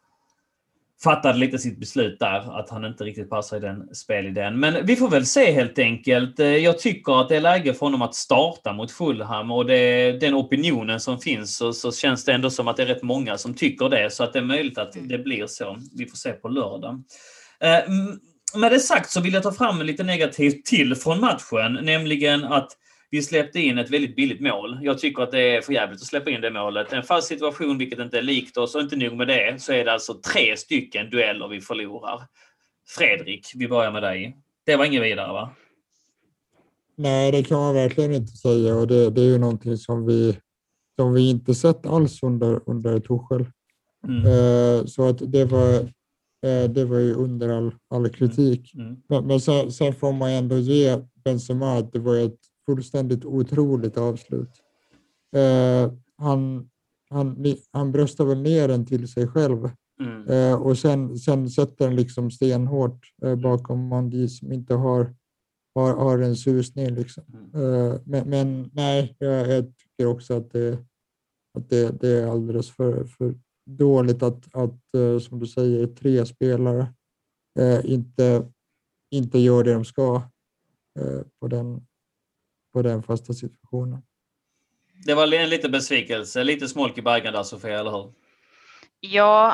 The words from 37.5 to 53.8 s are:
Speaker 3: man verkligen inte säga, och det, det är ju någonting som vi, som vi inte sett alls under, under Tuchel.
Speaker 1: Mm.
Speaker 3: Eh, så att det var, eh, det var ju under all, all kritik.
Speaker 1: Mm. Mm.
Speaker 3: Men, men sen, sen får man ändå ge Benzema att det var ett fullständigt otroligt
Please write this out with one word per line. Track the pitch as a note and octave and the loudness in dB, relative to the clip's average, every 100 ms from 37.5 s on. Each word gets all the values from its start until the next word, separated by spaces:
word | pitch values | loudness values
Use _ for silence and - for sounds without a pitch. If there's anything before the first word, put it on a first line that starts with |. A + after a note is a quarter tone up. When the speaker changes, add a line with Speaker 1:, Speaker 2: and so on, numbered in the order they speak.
| D3+ | 2
Speaker 3:
man | C#3+ | 2
verkligen | C3+ B2+ B2 D3 | 2 2 2 0
inte | C#3+ A2+ - | 0 -4 -4
säga, | B2+ A#2 A2+ A2+ | 2 4 4 2
och | A#2 | 4
det, | B2 A#2 | 6 6
det | G#2+ | 6
är | B2 | 6
ju | B2 | 6
någonting | A#2+ A2+ A#2+ A2+ | 2 0 -4 -6
som | - A#2 A2+ | -4 -2 2
vi, | A#2 A2+ G2 _ _ _ _ _ - | 4 4 0 _ _ _ _ _ -2
som | B2+ | 2
vi | B2 B2+ | 6 4
inte | B2 - B2 | 2 2 2
sett | E3 E3 - | 4 2 2
alls | E3 D3+ - | 2 2 0
under, | C3 A#2+ A#2 A2+ - | -2 0 2 0 -2
under | A#2+ A#2 A2+ | -4 0 -2
Tuchel. | A2 B2 B2 B2+ B2 - _ _ _ _ - | 0 -4 0 -2 -2 -8 _ _ _ _ -6
Speaker 1:
Mm. | B2 G2+ | 2 4
Speaker 3:
Eh, | B2 B2 A#2+ A#2+ A#2+ B2 | 6 6 4 4 2 0
så | - B2+ | 0 0
att | B2 B2+ | 0 0
det | C3+ B2+ | 2 2
var, | B2+ B2+ B2 B2+ - _ _ _ _ C3 | 4 4 4 0 -10 _ _ _ _ -2
eh, | B2+ B2 | 0 0
det | A#2+ B2+ | 0 0
var | B2 | 2
ju | B2 | 2
under | A#2+ B2+ B2 A#2 | 2 -2 -2 -2
all, | A#2 A#2 A2+ _ | -2 -4 -6 _
all | B2 A#2 | -2 -2
kritik. | A#2 B2 A#2 C#3 B2 - | 0 0 4 2 2 -4
Speaker 1:
Mm. | C#3+ A2+ | -14 -14
Mm. | B2+ _ | -14 _
Speaker 3:
Men, | C#3 C3+ | -2 2
men | C3+ | 0
sen, | C3 C#3+ B2+ | 2 0 0
sen | B2 C#3+ | -2 -2
får | B2+ C#3+ | 0 -2
man | C3+ C3 | -2 0
ändå | C3 B2+ C3 | 0 0 0
ge | B2+ D3 C#3 B2+ - _ | 2 4 4 2 -4 _
Benzema | C3 B2 B2+ B2+ C3+ B2 | -2 -2 -2 -4 0 -2
att | A2+ | -2
det | A#2+ | -4
var | A#2+ A#2+ | 0 2
ett | A#2 A2+ _ _ - | 0 -4 _ _ -4
fullständigt | C3+ B2 C#3 C3 B2 C#3+ | -4 -2 -4 -2 -2 -2
otroligt | C3+ B2 C#3+ C#3+ C3 | -2 0 0 2 0